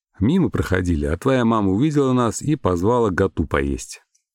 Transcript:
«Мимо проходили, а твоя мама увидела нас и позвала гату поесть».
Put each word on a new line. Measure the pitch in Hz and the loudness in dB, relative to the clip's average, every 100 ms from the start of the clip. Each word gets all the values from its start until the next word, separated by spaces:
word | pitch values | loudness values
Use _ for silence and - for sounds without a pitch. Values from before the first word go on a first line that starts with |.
| _ - | _ -4
«Мимо | 104 185 143 | 0 2 2
проходили, | - - 92 90 80 71 | 0 -2 -2 0 0 -2
а | 80 | -2
твоя | 135 131 | 0 0
мама | 113 113 98 | 2 2 2
увидела | 95 151 147 135 | 0 0 0 0
нас | 127 120 - | 2 0 -2
и | - 151 | -4 -2
позвала | 95 90 95 123 113 | 0 0 2 2 0
гату | 82 95 - 78 | 0 0 -2 -2
поесть». | 73 69 65 - - _ _ _ | -2 -2 -4 -8 -18 _ _ _